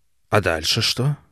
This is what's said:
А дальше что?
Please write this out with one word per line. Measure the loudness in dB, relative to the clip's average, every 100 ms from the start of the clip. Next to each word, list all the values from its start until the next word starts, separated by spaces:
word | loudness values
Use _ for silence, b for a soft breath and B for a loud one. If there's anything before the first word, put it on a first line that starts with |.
| _ _ _
А | 0
дальше | 2 0 -2 0
что? | 0 0 -2 -2 -8